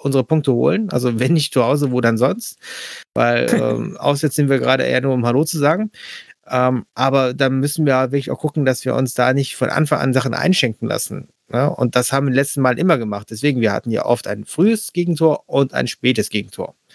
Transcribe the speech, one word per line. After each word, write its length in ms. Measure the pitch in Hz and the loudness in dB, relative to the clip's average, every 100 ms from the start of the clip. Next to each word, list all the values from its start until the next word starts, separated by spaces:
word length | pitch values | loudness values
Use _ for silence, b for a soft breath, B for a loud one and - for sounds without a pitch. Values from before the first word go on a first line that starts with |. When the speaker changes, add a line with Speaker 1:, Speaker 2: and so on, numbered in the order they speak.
Speaker 1:
unsere 200 | 143 135 | 0 0
Punkte 300 | 120 156 143 | 2 0 2
holen. 360 | 120 135 185 208 | 2 2 0 -2
Also 300 | 147 123 117 | -2 0 0
wenn 140 | 127 | 2
nicht 200 | 165 143 | 2 2
zu 100 | 135 | 0
Hause, 280 | 117 143 143 | 2 2 0
wo 100 | 123 | 2
dann 160 | 117 113 | 2 2
sonst? 420 | 131 208 - - B B B B - | 0 0 -8 -14 B B B B -8
Weil, 340 | - 120 120 123 | 0 2 2 2
Speaker 2:
<laughs> 40 | |
Speaker 1:
ähm, 440 | - 120 117 110 - | 0 0 -2 -4 -2
auswärts 380 | 139 143 147 - | 0 0 0 2
sind 140 | 143 | 2
wir 100 | 135 | 2
gerade 240 | 123 131 | 2 0
eher 180 | 131 127 | 2 0
nur, 120 | 135 | 0
um 120 | 127 120 | 0 2
Hallo 180 | 123 156 | 2 0
zu 120 | 165 | 0
sagen. 340 | 143 180 214 B B B B - - | 0 0 -4 B B B B -20 -4
Ähm, 380 | 127 127 127 - | 0 2 0 -4
aber 400 | - 131 135 127 | -2 0 2 0
da 160 | 131 135 | 0 0
müssen 360 | 135 143 - 147 | 2 0 0 2
wir 80 | 131 131 | 2 0
wirklich 180 | 139 131 | -2 -4
auch 100 | 127 | -4
gucken, 260 | 151 - 135 | -2 0 0
dass 200 | 127 127 | 0 -2
wir 80 | 120 | -2
uns 200 | 131 - | -2 0
da 180 | 123 | 2
nicht 220 | 135 135 - | 2 -2 -2
von 140 | 123 | -2
Anfang 300 | 143 151 147 | 0 0 0
an 140 | 135 | 2
Sachen 200 | 127 123 | 0 0
einschenken 540 | 117 156 190 120 107 110 | -2 0 2 0 -4 -4
lassen. 420 | 107 - 104 - _ _ | -4 -4 -8 -14 _ _
Ja, 160 | 123 143 | -2 0
und 280 | - 127 123 | 0 0 0
das 160 | 123 | 0
haben 120 | 135 139 | 0 0
wir 60 | |
im 40 | 127 | 0
letzten 260 | 139 143 | 0 0
Mal 180 | 131 123 | 0 2
immer 180 | 180 143 | 2 2
gemacht. 300 | 110 101 104 | 0 -6 -8
Deswegen, 300 | 110 147 127 | -2 0 2
wir 100 | 110 | 0
hatten 200 | 104 120 | 0 -2
ja 140 | 110 - | -2 0
oft 220 | 117 - | -2 -2
ein 180 | 104 - | -10 -8
frühes 480 | - 202 220 - | 2 2 2 -2
Gegentor 500 | 175 175 156 160 - _ | -4 -2 2 2 2 _
und 260 | 139 135 | 0 0
ein 140 | 127 127 | -2 -4
spätes 420 | - 123 113 101 | -2 0 0 -2
Gegentor. 460 | 107 - - 90 _ _ | -4 -8 -10 -12 _ _